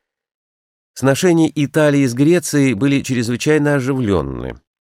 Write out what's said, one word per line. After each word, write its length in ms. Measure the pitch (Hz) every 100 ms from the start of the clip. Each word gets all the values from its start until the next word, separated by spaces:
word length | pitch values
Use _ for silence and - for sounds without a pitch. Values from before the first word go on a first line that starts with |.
| _ _ _ _ _ _ _ _ _
Сношения 560 | - 131 139 180 165 160
Италии 520 | - 143 160 151 143 135
с 80 |
Грецией 600 | 120 143 175 - 147 135
были 260 | 104 139 139
чрезвычайно 720 | - 127 117 120 151 151 147
оживленны. 840 | 143 127 135 113 92 69 62 64 58 _ _